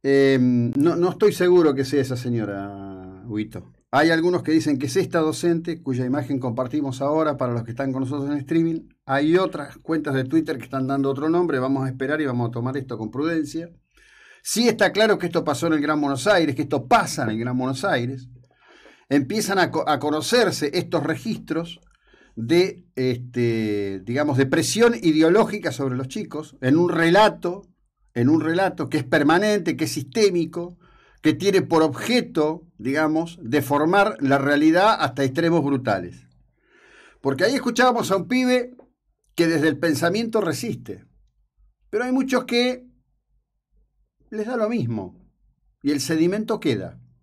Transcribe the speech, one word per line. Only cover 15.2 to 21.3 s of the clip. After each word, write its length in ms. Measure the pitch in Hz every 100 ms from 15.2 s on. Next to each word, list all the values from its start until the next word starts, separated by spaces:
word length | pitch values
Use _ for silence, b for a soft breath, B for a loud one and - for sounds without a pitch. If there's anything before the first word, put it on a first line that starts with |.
| 170
esto 160 | 170
pasó 240 | 151 139 165
en 60 |
el 80 | 156
Gran 180 | 147 156
Buenos 260 | 143 135
Aires, 300 | 202 190 151
que 80 | 131
esto 240 | 147 143 -
pasa 360 | - - -
en 80 | 117
el 80 | 110
Gran 180 | 120 127
Buenos 260 | 127 131
Aires. 460 | 196 139 120 135 - - _ b b b b b b
Empiezan 500 | 143 123 214 - 196
a 100 | 160
co-, 180 | 151 143
a 120 | 143
conocerse 720 | 147 151 - 240 202 127 147
estos 300 | 180 165 165
registros 760 | 143 156 113